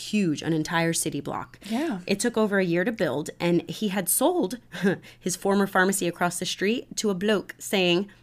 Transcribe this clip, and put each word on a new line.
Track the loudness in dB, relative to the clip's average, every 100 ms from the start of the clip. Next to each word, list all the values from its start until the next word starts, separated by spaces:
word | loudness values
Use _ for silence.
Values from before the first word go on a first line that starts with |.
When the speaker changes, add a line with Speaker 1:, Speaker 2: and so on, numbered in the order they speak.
| -2
Speaker 1:
huge, | 0 2 0
an | 0
entire | 0 0 0 0
city | 0 -2 -4
block. | -6 -8 -10 -16 -6
Speaker 2:
Yeah. | -4 -2 -4 -4
Speaker 1:
It | -2
took | 0 2
over | 2 2
a |
year | 2 2
to | 0
build, | 0 -2 -2 -6 -2
and | 2 2 0
he | -4 -2
had | -2 0
sold | 2 2 2 -2 -4 -12 -2
<laughs> | 0 0 -6 -8
his | -6 -2
former | 2 2 2
pharmacy | 4 2 2 -2
across | 0 -2 -2
the | -6
street | -2 0 0 -4 -4
to | -2
a |
bloke, | 0 2 0 0 -12
saying, | -2 2 4 4 0 -10